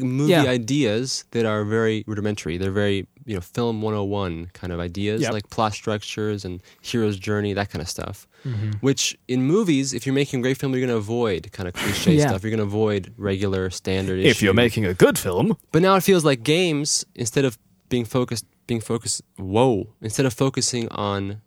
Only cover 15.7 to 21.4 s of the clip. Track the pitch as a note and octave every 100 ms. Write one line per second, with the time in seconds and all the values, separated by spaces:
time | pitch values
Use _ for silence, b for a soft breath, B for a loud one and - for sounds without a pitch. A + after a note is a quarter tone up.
15.7 | D#3 F#3+ F#3+ F3+ F#3 D3+ B2+ A2+ E3 F3+
16.7 | D3 D3+ - - - A#2+ D3 C3+ - _
17.7 | _ _ B2 A2+ B2+ B2+ A#2 - _ -
18.7 | A#2 - A#2 - - - - F#2+ G#2 C3
19.7 | G2+ G#2 _ A2 - C3+ - C3+ C3 -
20.7 | A#2+ A#2 - G2+ G2+ G2 G#2+